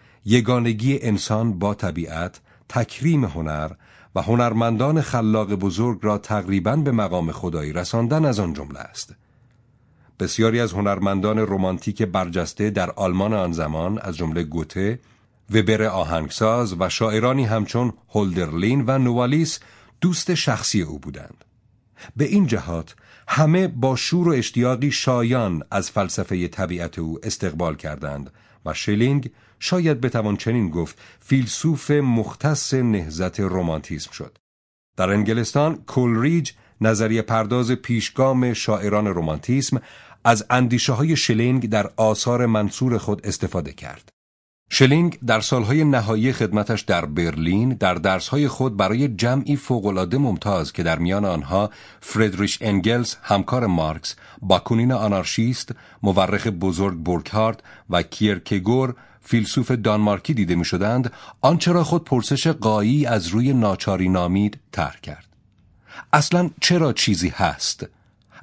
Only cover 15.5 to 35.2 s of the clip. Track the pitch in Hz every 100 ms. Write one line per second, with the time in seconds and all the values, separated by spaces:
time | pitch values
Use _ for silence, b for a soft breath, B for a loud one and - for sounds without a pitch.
15.5 | 107 101 107 107 95 80 82 76 - 110
16.5 | 120 113 87 92 - 113 107 123 135 117
17.5 | 110 101 117 123 - _ 107 98 90 82
18.5 | 82 101 135 120 135 123 120 123 147 160
19.5 | - B B B B 180 170 - 170 -
20.5 | 110 - 104 78 73 76 65 - - _
21.5 | _ _ _ _ - B 113 143 202 156
22.5 | 113 87 82 78 - B B B 143 156
23.5 | 175 190 127 131 123 - 175 170 139 110
24.5 | 120 123 123 143 - - 123 117 127 104
25.5 | 80 - 101 - 107 92 - 90 92 87
26.5 | - 92 87 85 90 80 80 110 - 95
27.5 | 78 85 73 78 71 73 71 65 - b
28.5 | b 80 78 - 104 127 143 120 b b
29.5 | b - 180 160 131 123 117 107 101 110
30.5 | 120 95 85 82 - B B - 135 120
31.5 | - 160 143 - 147 131 113 104 - 147
32.5 | 147 - 131 120 104 80 78 92 - 98
33.5 | 92 85 78 - 76 - - - _ _
34.5 | _ _ _ _ - 92 101